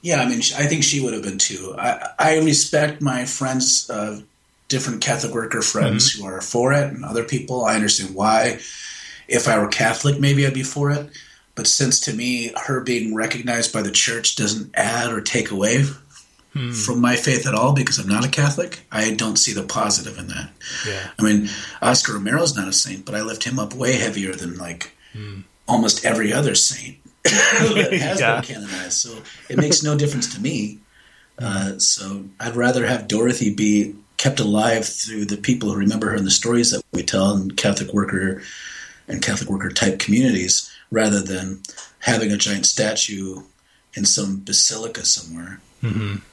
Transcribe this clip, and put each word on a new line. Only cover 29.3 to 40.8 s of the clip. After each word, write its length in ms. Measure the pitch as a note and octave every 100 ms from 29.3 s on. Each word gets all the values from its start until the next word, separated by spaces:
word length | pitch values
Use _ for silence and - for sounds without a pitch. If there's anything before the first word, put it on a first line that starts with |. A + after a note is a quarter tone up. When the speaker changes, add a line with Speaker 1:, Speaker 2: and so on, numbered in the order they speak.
| - -
Speaker 1:
it 80 | B2
makes 220 | D3 F3
no 140 | D3+ D3
difference 360 | D3 C#3 - -
to 60 |
me. 380 | A#2 A2+ G#2 - _ _ - - _ -
Uh, 380 | A#2+ G2 G2 F#2+
so 460 | - - F#2+ G2+ G2 -
I'd 160 | A#2 A#2
rather 280 | A#2+ B2 A2+
have 220 | A#2+ G#2
Dorothy 460 | G#2 A#2+ A#2+ A2
be 420 | G2+ G#2+ G#2 G#2 - _ -
kept 220 | C3+ C3+
alive 440 | A2 G#2 A2+ A2+ A2+
through 400 | - A2 A2 G2+
the 120 | G2+
people 340 | - B2 A2
who 60 | G2
remember 300 | G2 G#2+ G#2+
her 60 | G2+
and 100 | F#2+
the 60 |
stories 400 | F#2+ A#2 A#2+ A#2
that 120 | G#2 -
we 120 | F2+
tell 300 | - F#2+ G2 G2+
in 160 | F#2+
Catholic 420 | - G#2 G2+ G2
worker 480 | G#2 G2 F#2+ F#2+ F#2+ - - - - - - -
and 140 | -
Catholic 280 | - G2+ -
worker 200 | G2 F#2
type 300 | - G#2+ F#2+
communities, 720 | - G#2 C3 G2+ F2+ - - -